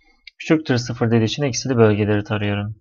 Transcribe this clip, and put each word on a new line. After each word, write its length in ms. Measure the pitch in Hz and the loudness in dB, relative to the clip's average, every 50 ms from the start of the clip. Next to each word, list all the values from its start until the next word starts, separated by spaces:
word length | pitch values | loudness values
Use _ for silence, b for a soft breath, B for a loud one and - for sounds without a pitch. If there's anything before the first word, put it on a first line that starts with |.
| _ _ _ _ _ - _ _ | _ _ _ _ _ -20 _ _
küçüktür 380 | - - 165 156 156 - 131 | 0 0 0 0 2 0 -2
sıfır 340 | 120 120 - 123 - 123 113 | -2 -2 -4 -4 -2 0 2
dediği 140 | 113 117 110 | 2 2 2
için 180 | 107 - - 147 | 0 -2 -2 -4
eksili 340 | 143 127 - - 131 131 | -4 -4 -4 -4 -2 2
bölgeleri 480 | 117 113 107 104 101 107 101 104 104 101 | 4 4 4 4 2 0 0 0 -2 -2
tarıyorum. 520 | - 110 104 104 104 101 101 101 107 110 - | -2 -4 -4 -2 -2 -2 -4 -4 -6 -8 -12